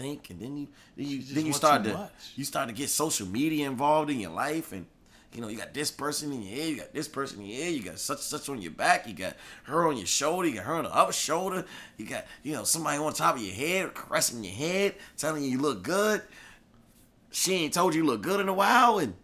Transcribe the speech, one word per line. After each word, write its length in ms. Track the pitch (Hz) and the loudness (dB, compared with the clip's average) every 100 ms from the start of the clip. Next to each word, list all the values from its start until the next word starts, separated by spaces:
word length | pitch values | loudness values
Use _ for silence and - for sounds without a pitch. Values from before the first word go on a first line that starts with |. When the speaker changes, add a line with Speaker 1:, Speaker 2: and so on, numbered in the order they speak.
Speaker 1:
think, 280 | 139 147 - | -8 -8 -12
and 80 | 85 | -10
then 180 | 120 143 | -8 -8
you, 100 | 139 - - - | -10 -14 -18 -8
then 80 | 143 | -6
you, 120 | 139 | -6
Speaker 2:
You 40 | |
just 140 | 131 139 | -2 -2
Speaker 1:
then 100 | 156 | 0
you 60 | |
Speaker 2:
want 40 | 135 | 4
Speaker 1:
start 260 | 151 139 | 6 6
Speaker 2:
too 80 | 107 | 4
Speaker 1:
to, 60 | 104 | -2
Speaker 2:
much. 140 | 202 - - - | -6 -14 -14 -8
Speaker 1:
you 80 | |
start 240 | 139 143 127 | -4 -2 -4
to 40 | |
get 160 | 107 143 | -4 -2
social 380 | - 156 - 95 | 0 0 0 -2
media 400 | 107 156 156 139 | 0 0 2 0
involved 420 | 123 143 156 147 | 0 4 4 2
in 100 | 131 | -2
your 120 | 90 | -2
life, 400 | 85 139 160 160 | -4 -2 -4 -6
and, 160 | 98 82 _ _ - - | -12 -14 _ _ -20 -18
you 100 | 117 | -12
know, 60 | 113 | -10
you 100 | 110 | -8
got 160 | 92 143 | -8 -4
this 160 | 147 | -4
person 400 | - 143 143 147 | -4 -4 -4 -6
in 100 | 131 | -8
your 160 | 95 123 | -8 -4
ear, 80 | 160 | -4
you 80 | 127 | -4
got 140 | 76 | -6
this 160 | 143 151 | -8 -6
person 320 | 135 139 101 | -6 -6 -8
in 40 | 101 | -10
your 140 | 120 | -6
ear, 80 | 175 | -4
you 140 | 151 | -4
got 160 | 92 85 | -6 -8
such, 180 | - 143 | -6 -6
such 320 | - 147 - | -6 -6 -6
on 100 | 131 | -8
your 120 | 85 | -8
back, 360 | - 147 180 - | -2 2 2 0
you 60 | |
got 220 | 90 92 - - - - | -8 -8 -8 -16 -18 -2
her 220 | 151 170 | 2 2
on 80 | 127 | 0
your 100 | 87 | 0
shoulder, 400 | - 143 180 180 | 2 2 2 0
you 80 | 110 | 0
got 80 | 107 | -2
her 80 | |
on 120 | 165 110 | -2 0
the 100 | 127 | 4
other 180 | 180 | 4
shoulder, 520 | - - 165 190 185 - - - - | 4 0 0 0 -4 -6 -14 -16 -12
you 80 | 110 | -8
got, 180 | 123 - - | -8 -10 -10
you 120 | 139 | -6
know, 100 | 139 | -2
somebody 340 | 98 165 151 147 | 0 0 0 0
on 160 | 151 | 0
top 220 | - 165 139 | 2 2 2
of 60 | |
your 100 | 98 | -2
head, 400 | 92 151 190 170 | -4 0 0 -2
caressing 500 | - - 160 - 120 | -6 -2 2 2 0
your 100 | 95 98 | -6 -4
head, 400 | 156 190 196 - - - | 0 2 2 0 -12 -4
telling 260 | 151 156 | -2 0
you 80 | 139 | 0
you 80 | 127 | 2
look 240 | 147 107 | 2 0
good. 400 | 101 190 214 208 - - - - _ - - - - _ - | 0 2 4 2 -2 -18 -20 -20 _ -20 -20 -20 -20 _ -10
She 220 | - 170 | -2 2
ain't 200 | 185 151 | 2 2
told 220 | 170 185 160 | 4 4 4
you 60 | |
you 40 | 156 | 4
look 120 | 113 | 2
good 180 | 123 202 | 2 2
in 100 | 196 | 2
a 40 | |
while, 460 | 190 202 240 240 208 | 4 6 8 8 6
and 140 | 127 - | 0 -6